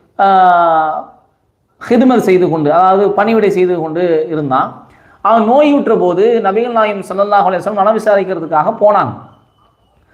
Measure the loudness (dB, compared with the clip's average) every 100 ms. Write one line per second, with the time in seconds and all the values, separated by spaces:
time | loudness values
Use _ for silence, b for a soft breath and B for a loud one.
0 | B -2 2 4 4 4 2 0 -2 -6
1 | -12 _ _ _ _ _ _ _ -2 2
2 | 2 2 2 2 0 -2 0 2 2 2
3 | 0 0 0 0 0 0 -2 -2 -6 -4
4 | -2 -2 -2 -6 -2 -2 -4 -8 -20 b
5 | b b 0 0 2 2 2 2 0 0
6 | 0 0 0 0 -2 -2 -2 0 -2 -4
7 | -6 -4 0 0 0 -2 -4 -2 0 0
8 | 0 0 0 -6 -4 0 0 0 0 2
9 | -2 -8 -16 _ _ _ _ _ _ _
10 | b